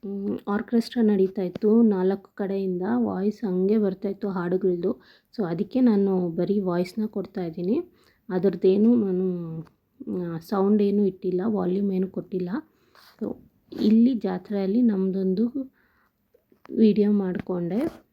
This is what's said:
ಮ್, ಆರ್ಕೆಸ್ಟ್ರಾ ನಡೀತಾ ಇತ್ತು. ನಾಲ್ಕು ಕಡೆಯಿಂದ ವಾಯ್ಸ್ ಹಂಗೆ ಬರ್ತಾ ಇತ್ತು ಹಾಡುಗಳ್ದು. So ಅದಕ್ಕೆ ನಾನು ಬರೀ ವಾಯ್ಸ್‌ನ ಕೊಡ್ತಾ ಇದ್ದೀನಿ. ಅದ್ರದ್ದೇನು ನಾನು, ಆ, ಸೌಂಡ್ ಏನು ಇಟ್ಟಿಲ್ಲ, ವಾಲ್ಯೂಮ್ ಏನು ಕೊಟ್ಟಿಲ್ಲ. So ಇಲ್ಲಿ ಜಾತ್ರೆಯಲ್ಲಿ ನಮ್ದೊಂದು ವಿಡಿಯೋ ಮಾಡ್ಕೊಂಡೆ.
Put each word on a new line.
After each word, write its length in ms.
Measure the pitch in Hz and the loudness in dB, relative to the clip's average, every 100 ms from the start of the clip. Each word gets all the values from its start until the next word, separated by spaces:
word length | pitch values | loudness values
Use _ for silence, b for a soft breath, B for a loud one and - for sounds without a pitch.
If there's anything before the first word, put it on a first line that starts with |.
| 202 | -8
ಮ್, 320 | 196 202 202 - | -8 -6 -6 -4
ಆರ್ಕೆಸ್ಟ್ರಾ 540 | 208 - 233 226 247 | -4 0 -2 -2 0
ನಡೀತಾ 400 | 214 208 190 190 | 2 4 0 0
ಇತ್ತು. 400 | 180 - 214 226 | -6 -2 2 4
ನಾಲ್ಕು 480 | 233 190 185 196 - | 4 4 0 -2 -8
ಕಡೆಯಿಂದ 480 | - 196 196 190 180 185 | -10 -6 -4 -4 -4 -2
ವಾಯ್ಸ್ 500 | 240 220 185 196 208 | -2 -2 -2 -2 -2
ಹಂಗೆ 340 | 214 180 190 220 | -4 0 2 2
ಬರ್ತಾ 300 | 208 180 202 | 2 -2 -8
ಇತ್ತು 200 | 202 202 | -6 -6
ಹಾಡುಗಳ್ದು. 760 | 190 175 185 185 175 180 - b b b - | -4 -2 0 0 0 -2 -4 b b b -6
So 100 | 180 | -4
ಅದಕ್ಕೆ 340 | 170 214 254 | -4 -2 2
ನಾನು 480 | 247 202 196 185 180 | 4 4 2 2 0
ಬರೀ 320 | 165 175 202 | -2 0 0
ವಾಯ್ಸ್‌ನ 460 | 185 175 180 - 214 | 0 0 -2 -4 -4
ಕೊಡ್ತಾ 380 | 208 185 - | -4 -8 -6
ಇದ್ದೀನಿ. 360 | 175 160 175 277 359 b b b - | -8 -4 -2 -2 -2 b b b -4
ಅದ್ರದ್ದೇನು 680 | 185 196 185 190 196 220 | 0 0 2 4 6 6
ನಾನು, 640 | 240 202 185 185 180 170 160 160 _ _ _ - 190 | 4 2 0 0 -2 -6 -10 -14 _ _ _ -8 -6
ಆ, 200 | 175 165 | -6 -8
ಸೌಂಡ್ 440 | - 202 196 208 | -4 0 2 4
ಏನು 240 | 202 202 202 | 4 2 0
ಇಟ್ಟಿಲ್ಲ, 340 | 190 185 180 208 | 0 -4 -2 0
ವಾಲ್ಯೂಮ್ 460 | 208 180 185 202 | 0 0 0 0
ಏನು 140 | 185 190 | 0 -2
ಕೊಟ್ಟಿಲ್ಲ. 440 | 196 - 185 175 233 - b b b b b | -6 -8 -6 -4 -6 -10 b b b b b
So 160 | 226 - - _ _ - | -10 -10 -16 _ _ -2
ಇಲ್ಲಿ 340 | 214 220 240 | 2 4 4
ಜಾತ್ರೆಯಲ್ಲಿ 680 | 247 196 185 185 202 190 214 | 2 -4 -6 -6 -4 -2 2
ನಮ್ದೊಂದು 920 | 240 196 190 190 190 185 233 269 262 _ _ _ _ _ _ _ _ _ - - | 2 2 -2 -2 -2 -2 -2 -4 -12 _ _ _ _ _ _ _ _ _ -10 2
ವಿಡಿಯೋ 360 | 220 208 208 | 4 4 2
ಮಾಡ್ಕೊಂಡೆ. 960 | 208 190 175 - 185 170 196 320 - _ | 2 0 -6 -6 -6 -4 -4 -4 -8 _